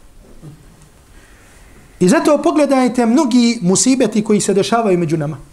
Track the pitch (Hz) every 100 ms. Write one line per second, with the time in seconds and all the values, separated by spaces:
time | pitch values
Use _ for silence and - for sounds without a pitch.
0 | - - - - 151 147 - - - -
1 | _ - - - - - - - - -
2 | 180 302 320 294 320 320 285 269 254 247
3 | 233 254 285 247 233 233 175 185 254 262
4 | 247 214 214 208 - 196 185 233 214 180
5 | 165 160 147 160 -